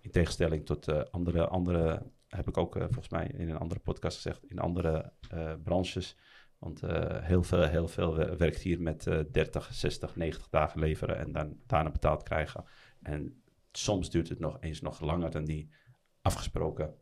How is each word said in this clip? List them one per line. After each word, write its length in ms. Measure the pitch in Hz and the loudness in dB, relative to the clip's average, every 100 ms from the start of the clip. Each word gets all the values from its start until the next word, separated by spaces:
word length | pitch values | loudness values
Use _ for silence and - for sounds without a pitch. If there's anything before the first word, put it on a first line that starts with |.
In 100 | - | 0
tegenstelling 560 | 90 82 - 82 78 78 | 2 2 2 2 2 0
tot, 220 | 76 - | -4 0
eh, 140 | 76 - | 0 0
andere, 360 | 87 87 85 80 | -2 2 2 2
andere, 560 | 92 90 85 82 80 - - _ | 2 2 4 4 2 -6 -16 _
heb 200 | - - | -6 -2
ik 80 | - | 0
ook, 200 | 85 - | 0 0
eh, 60 | |
volgens 260 | 90 - - | -2 -2 -2
mij 180 | 87 87 - | -4 -4 -4
in 120 | 85 | -4
een 100 | 78 | -2
andere 220 | 82 90 | -4 -4
podcast 360 | - 85 85 - | -4 -2 -4 -4
gezegd, 280 | 82 80 | -6 -8
in 140 | - 87 | -10 -2
andere, 540 | 85 87 82 80 - _ - | 0 2 2 0 -2 _ -10
eh, 220 | 85 80 80 | -6 -6 -6
branches 520 | 80 90 92 - 87 - - - - _ | 0 2 2 -2 -6 -10 -20 -20 -20 _
want, 240 | - 80 | -10 -6
eh, 400 | 90 82 80 - | -2 0 0 -2
heel 200 | 80 90 | 4 6
veel, 200 | 87 90 | 6 4
heel 260 | 80 82 82 | 4 4 0
veel 260 | - 87 | 0 0
we-, 220 | 80 80 82 | 2 0 4
werkt 240 | 82 76 | 2 2
hier 200 | - 85 | 0 0
met, 260 | 82 78 - | 0 -2 0
eh, 140 | 82 76 | 0 2
dertig, 420 | - 78 80 - | 2 2 -2 -6
zestig, 420 | - - - - - | -2 -2 -2 -8 -4
negentig 320 | 82 76 - | -4 -4 0
dagen 320 | 80 76 80 | 2 4 2
leveren 380 | 78 80 - - | 0 0 -2 -2
en 140 | - | -2
dan 280 | 78 76 - - | -4 -4 -8 2
daarna 240 | 82 78 | 2 2
betaald 320 | - 76 76 | 2 2 2
krijgen. 420 | - 82 76 - - - - - | 0 0 0 -6 -12 -18 -20 -16
En 400 | - 73 - - _ _ _ | -6 -6 -6 -10 _ _ _
soms 380 | - - 101 87 | -6 0 0 2
duurt 180 | 85 80 | 0 0
het 100 | - | -2
nog 180 | 78 76 | -4 -4
eens 200 | 80 76 | -8 -6
nog 200 | 78 73 | -8 -4
langer 300 | 76 87 82 | -2 0 0
dan 140 | 82 | -2
die 260 | 78 78 76 _ _ - _ _ | -4 -4 -6 _ _ -20 _ _
afgesproken 720 | - - - - 80 78 78 - | 0 0 -4 -2 -2 -2 -6 -6